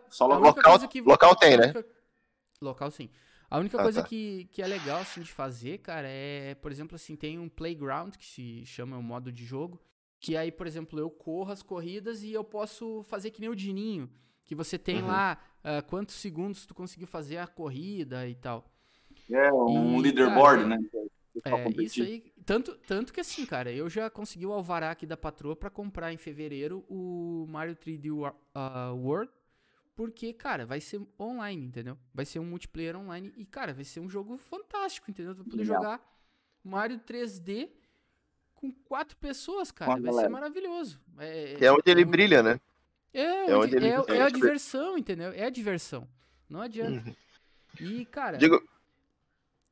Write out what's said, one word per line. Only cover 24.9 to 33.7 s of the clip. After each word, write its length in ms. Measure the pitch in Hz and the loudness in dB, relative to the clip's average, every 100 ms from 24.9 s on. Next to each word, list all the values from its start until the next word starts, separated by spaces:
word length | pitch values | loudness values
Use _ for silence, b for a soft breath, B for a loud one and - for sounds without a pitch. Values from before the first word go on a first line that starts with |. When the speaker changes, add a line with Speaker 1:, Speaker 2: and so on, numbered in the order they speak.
Speaker 2:
aqui 140 | 165 156 | -8 -10
da 120 | 160 | -8
patroa 360 | 156 151 147 | -10 -10 -10
pra 160 | 160 196 | -8 -10
comprar 440 | 202 202 196 165 | -12 -12 -10 -10
em 40 | 165 | -10
fevereiro 680 | 160 147 151 139 151 185 - | -14 -12 -10 -8 -8 -10 -12
o 560 | 190 180 175 170 165 160 | -12 -10 -8 -8 -8 -8
Mario 260 | 156 165 165 | -10 -10 -10
três 240 | 160 156 | -12 -10
D 100 | 151 | -8
Wor-, 240 | 151 143 - _ | -6 -8 -10 _
ah, 400 | 139 131 127 127 | -10 -8 -8 -8
World, 360 | 127 127 170 254 _ _ _ _ _ _ - | -6 -2 -4 -4 _ _ _ _ _ _ -12
porque, 340 | 226 226 226 | -12 -10 -12
cara, 340 | 233 277 170 117 | -10 -8 -6 -6
vai 140 | 143 | -10
ser 220 | - 208 196 - | -10 -14 -14 -12
online, 460 | 214 254 208 175 127 | -10 -10 -10 -10 -12
entendeu? 320 | 123 123 131 _ | -12 -14 -16 _
Vai 100 | 139 | -12
ser 160 | 147 160 | -10 -8
um 60 | 170 | -10
multiplayer 500 | 175 - 156 165 180 | -12 -14 -10 -10 -10
online 380 | 196 175 196 240 | -14 -14 -16 -18
e, 100 | 202 | -18
cara, 280 | 269 214 | -12 -10